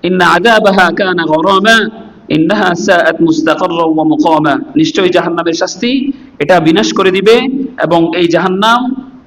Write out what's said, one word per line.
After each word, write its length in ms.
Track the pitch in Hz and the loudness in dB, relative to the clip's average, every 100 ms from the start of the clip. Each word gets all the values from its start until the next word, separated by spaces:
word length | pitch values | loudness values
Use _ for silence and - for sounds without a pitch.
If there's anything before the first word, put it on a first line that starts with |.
ইন্না 240 | 175 185 175 | -4 0 2
আযাবাহা 640 | 170 214 220 214 190 180 165 | 2 2 2 2 2 0 0
কানা 280 | 190 180 156 | -2 -2 0
গরামা, 640 | 156 190 190 214 226 202 - - - - | 0 2 2 2 2 0 -8 -20 -20 -4
ইন্নাহা 460 | 156 170 208 190 | 0 0 0 0
সাআত 480 | 170 208 175 156 160 | -2 0 2 2 0
মুস্তাকাররা 640 | 165 160 160 151 185 165 | 0 0 0 -2 -2 -2
ওয়া 200 | 165 156 | 0 0
মুকামা।" 520 | 156 147 165 156 151 139 - 147 | 0 2 2 2 0 -2 -2 -2
নিশ্চয়ই 320 | 156 - 185 | 0 0 0
জাহান্নামের 440 | 180 170 165 170 | 0 -2 -4 -4
শাস্তি 600 | 165 - - 240 269 277 - - - | -4 -4 -4 -4 -2 -4 -8 -14 -8
এটা 220 | 143 180 | 2 2
বিনাশ 320 | 160 190 214 | 4 0 0
করে 180 | - 185 | 0 0
দিবে 240 | 185 196 233 262 - - - | 2 2 2 2 -6 -8 -6
এবং 340 | 156 170 165 165 | -2 0 0 0
এই 120 | 170 | 0
জাহান্নাম 840 | 165 185 185 214 240 262 - - - | 0 0 0 0 0 -2 -8 -12 -20